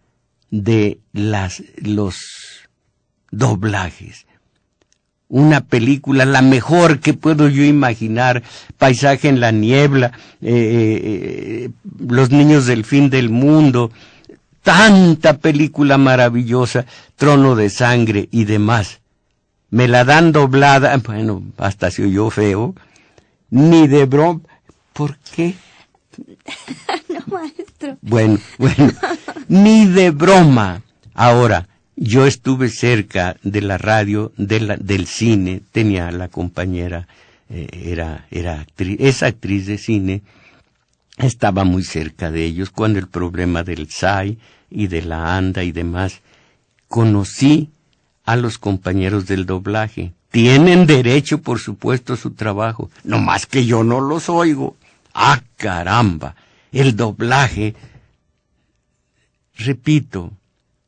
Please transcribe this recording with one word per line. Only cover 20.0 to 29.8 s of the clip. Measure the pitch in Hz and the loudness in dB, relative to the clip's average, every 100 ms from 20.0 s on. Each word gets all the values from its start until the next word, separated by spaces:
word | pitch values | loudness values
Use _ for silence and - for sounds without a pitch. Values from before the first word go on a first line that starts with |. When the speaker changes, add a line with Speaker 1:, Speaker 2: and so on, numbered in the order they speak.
| 123 | 4
Speaker 1:
dan | 151 165 | 4 4
doblada, | 156 139 135 143 139 131 135 | 4 2 4 4 4 2 0
bueno, | 113 107 113 95 98 - | -4 -6 -6 -6 -10 -8
hasta | 98 - 90 | -6 -4 -6
se | - | -2
oyó | 101 95 107 | -2 0 -2
feo, | - 104 98 127 190 _ _ _ _ _ _ - | 0 -2 0 -4 -8 _ _ _ _ _ _ -4
ni | 123 156 165 151 | 2 4 6 6
de | 143 135 | 4 2
broma, | 151 165 165 - _ _ _ _ | 2 0 -2 -10 _ _ _ _
¿por | - 147 - | -8 -8 -8
qué? | - - 170 185 _ _ _ _ _ - | -14 -6 -6 -6 _ _ _ _ _ -20
Speaker 2:
<laughs> | - - - - - - - 370 - | -20 -20 -20 -20 -16 -16 -10 -10 -10
No, | 330 - | -14 -10
maestro. | 381 311 - 403 _ 294 269 | -12 -12 -16 -20 _ -14 -14
Speaker 1:
Bueno, | - 113 110 104 - - | -4 0 2 0 -2 -4
bueno, | 127 - 143 - 330 349 | -2 2 2 0 -6 -8
<laughs> | - - - | -12 -14 0
ni | 185 208 220 | 4 6 6